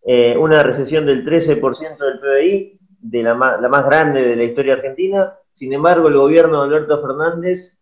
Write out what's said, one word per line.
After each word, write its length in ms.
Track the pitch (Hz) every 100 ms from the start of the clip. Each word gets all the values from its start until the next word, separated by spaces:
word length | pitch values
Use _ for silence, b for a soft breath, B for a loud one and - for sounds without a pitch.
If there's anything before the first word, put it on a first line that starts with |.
eh, 300 | - 123 120 120
una 240 | 156 151
recesión 440 | 135 135 131 156
del 180 | 143 131
trece 320 | 127 170 160
por 220 | 143 135 120
ciento 260 | 156 151
del 160 | 139 131
P 80 | 139
B 180 | 139
I, 340 | 170 196 196 _ _ _
de 240 | 113 117
la 100 | 117
ma-, 220 | 120 127
la 140 | 101 123
más 160 | 143
grande 360 | 135 151 156 135
de 140 | 123
la 80 | 117
historia 300 | 117 120 135
argentina. 600 | 131 135 131 190 196 190 - _
Sin 180 | _ 131
embargo, 380 | 139 165 175 160
el 80 | 139
gobierno 420 | 139 165 165 151
de 60 |
Alberto 360 | 139 151 151 147
Fernández 800 | 143 139 165 170 180 180 - _